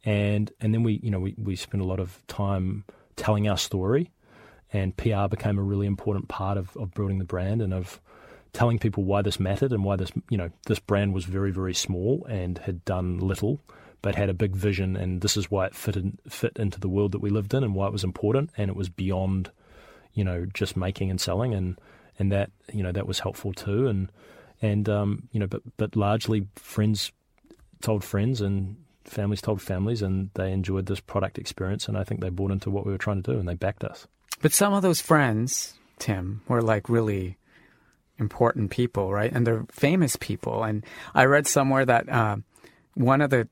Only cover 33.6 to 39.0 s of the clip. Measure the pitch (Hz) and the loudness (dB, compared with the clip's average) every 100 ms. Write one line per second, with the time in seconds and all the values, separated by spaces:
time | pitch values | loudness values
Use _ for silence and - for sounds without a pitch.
33.6 | 95 - - - - _ _ - 156 - | -4 -4 -10 -10 -20 _ _ 0 2 4
34.6 | 202 202 185 160 - 156 131 110 123 - | 4 4 4 2 4 6 6 2 0 -4
35.6 | - - _ _ - 98 92 104 - 123 | -6 -12 _ _ -2 -2 -2 -6 0 2
36.6 | 113 107 - 117 110 98 90 92 _ _ | 4 2 4 2 2 0 -4 -8 _ _
37.6 | _ _ _ _ _ - 104 - 117 - | _ _ _ _ _ -6 -6 2 2 4
38.6 | 101 - 120 - | -2 0 0 0